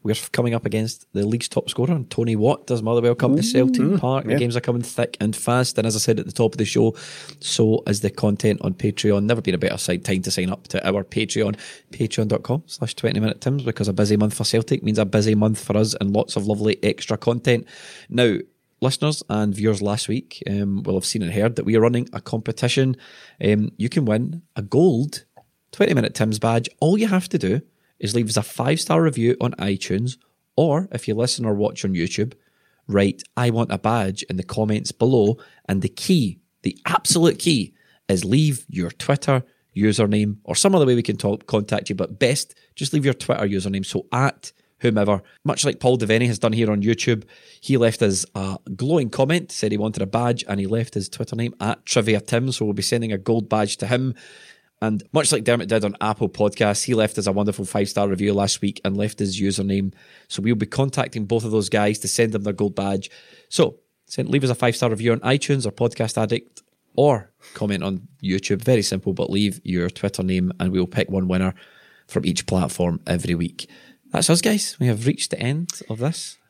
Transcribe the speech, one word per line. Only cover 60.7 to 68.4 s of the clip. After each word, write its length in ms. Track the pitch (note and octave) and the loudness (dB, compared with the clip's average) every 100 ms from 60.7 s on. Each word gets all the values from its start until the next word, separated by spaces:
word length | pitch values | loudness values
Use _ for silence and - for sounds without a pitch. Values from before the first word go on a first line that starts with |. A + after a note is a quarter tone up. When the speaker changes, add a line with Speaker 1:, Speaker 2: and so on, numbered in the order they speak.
| - C3+ B2+ B2+ A#2 | -2 -2 -2 -4 -4
Speaker 1:
both 200 | G#2 A2+ A2 | -2 -2 0
of 40 | |
those 200 | A2 F#2+ | 0 2
guys 280 | G#2+ G#2 G#2+ | 2 2 0
to 80 | F#2+ | -4
send 240 | - A#2 | 0 2
them 100 | G#2+ | 0
their 100 | G2+ | -4
gold 220 | F#2+ G#2 | -2 -2
badge. 360 | G2 G2 G2 - - - - _ | 0 -2 -2 -4 -18 -20 -20 _
So 300 | - - - _ _ | 0 0 0 _ _
send, 240 | _ - A#2+ | _ -8 -2
leave 160 | C3+ | 0
us 60 | C3 | 0
a 40 | |
five-star 360 | A#2+ B2 A2+ B2 | 2 0 2 0
review 220 | G#2+ A#2 | 0 0
on 80 | A2+ | 0
iTunes 440 | A2+ C#3 - C#3 | 2 0 0 -2
or 60 | A2 | -2
Podcast 460 | - A#2+ - A2 - | -2 -2 0 -4 -2
Addict, 420 | G#2+ A2+ - - _ _ _ | -2 -2 -6 -20 _ _ _
or 360 | - C#3+ A#2+ F#2+ _ - | 2 4 4 -2 _ -20
comment 280 | - G#2+ G2+ | -6 -4 -2
on 240 | G2 F#2+ - _ | -2 -6 -10 _
YouTube. 400 | F#2+ F#2 | -4 -2